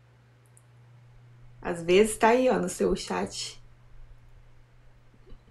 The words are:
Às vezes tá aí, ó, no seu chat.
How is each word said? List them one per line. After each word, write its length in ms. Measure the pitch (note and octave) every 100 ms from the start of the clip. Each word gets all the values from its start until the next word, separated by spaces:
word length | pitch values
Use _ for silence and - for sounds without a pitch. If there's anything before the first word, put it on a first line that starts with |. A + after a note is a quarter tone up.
| _ _ _ _ _ - _ _ - - - - - - - -
Às 220 | - F3
vezes 340 | E3 F#3 A3 -
tá 120 | A3
aí, 200 | B3 B3+
ó, 100 | F#3+
no 100 | F3+
seu 260 | - F#3+
chat. 680 | F3 - F3+ G3+ - - - - - - - - - - - - - - - - - - - - - -